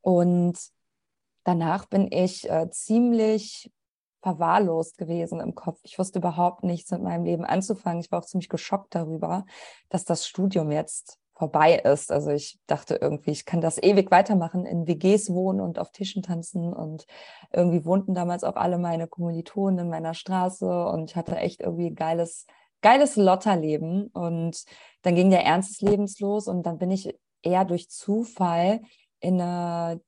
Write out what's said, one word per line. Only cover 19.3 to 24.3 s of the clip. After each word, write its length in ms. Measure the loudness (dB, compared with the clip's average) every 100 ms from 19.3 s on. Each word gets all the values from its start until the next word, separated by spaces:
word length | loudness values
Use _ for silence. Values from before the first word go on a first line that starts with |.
| -6 -8 -2 0 0
in 100 | -2
meiner 240 | -4 -6 -8
Straße 720 | -4 -2 -2 -2 -4 -2 -2
und 240 | -4 -6
ich 40 | -8
hatte 200 | -6 -4
echt 260 | -4 -4
irgendwie 260 | -6 -4 -6
ein 80 | -4
geiles, 520 | -4 -2 -4 -6 -20 _ _ _
geiles 360 | 6 8 6 6
Lotterleben. 920 | 6 6 2 2 2 -2 -2 -4 -4
Und 560 | -6 -4